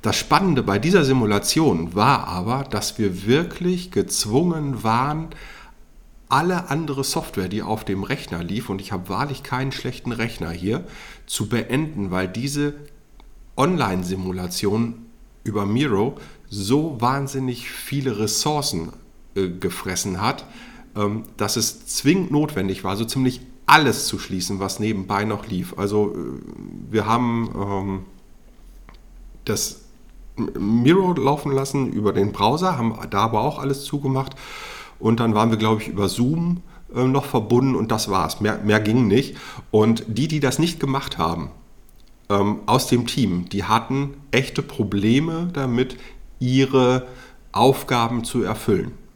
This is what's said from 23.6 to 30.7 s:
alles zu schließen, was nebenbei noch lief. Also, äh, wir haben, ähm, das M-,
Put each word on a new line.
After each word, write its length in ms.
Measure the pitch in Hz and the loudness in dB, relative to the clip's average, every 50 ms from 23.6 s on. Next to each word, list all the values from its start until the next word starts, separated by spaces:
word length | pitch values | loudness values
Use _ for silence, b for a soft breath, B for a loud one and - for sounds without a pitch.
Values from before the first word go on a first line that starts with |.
| - | 4
alles 420 | - 143 156 147 127 104 - - | 6 6 8 8 4 2 2 -2
zu 100 | - - | -4 -4
schließen, 420 | 95 - - 98 92 90 - 101 95 | -6 -6 -6 -6 -6 -4 -4 -4 -4
was 200 | 98 95 - - | -4 -4 -2 -2
nebenbei 460 | 107 107 107 95 95 95 104 98 104 | -2 -2 -2 -2 -2 -2 -2 -2 0
noch 200 | 110 107 101 - | 0 -2 -4 -4
lief. 320 | - - 90 87 90 - | -4 -4 -4 -4 -4 -4
Also, 380 | - 98 101 104 107 104 - - | -4 -2 2 2 2 2 2 0
äh, 760 | - 78 60 67 - - 50 50 50 50 50 50 50 50 - | -6 -6 -8 -8 -10 -12 -14 -14 -14 -14 -14 -12 -14 -12 -2
wir 140 | 107 110 98 | -2 0 2
haben, 460 | 107 113 120 123 117 117 117 113 98 - | 2 2 2 2 0 0 0 -2 -4 -4
ähm, 500 | - 98 101 101 98 95 101 95 92 90 - - - - - - - - - - - - - - - - - - - - - - - - - - - - | -4 -4 -2 -2 -2 -2 -2 -4 -6 -8 -12 -18 -20 -20 -20 -20 -20 -20 -20 -20 -20 -20 -20 -20 -20 -20 -20 -20 -20 -20 -20 -20 -20 -20 -20 -20 -10 -4
das 360 | - 107 92 - - - - - - - - - - - - - - - | -4 -2 -2 -2 -6 -8 -14 -20 -20 -20 -20 -20 -20 -20 -20 -20 -16 -8
M-, 440 | - - - - 62 92 101 | -6 -6 -6 -4 -4 0 2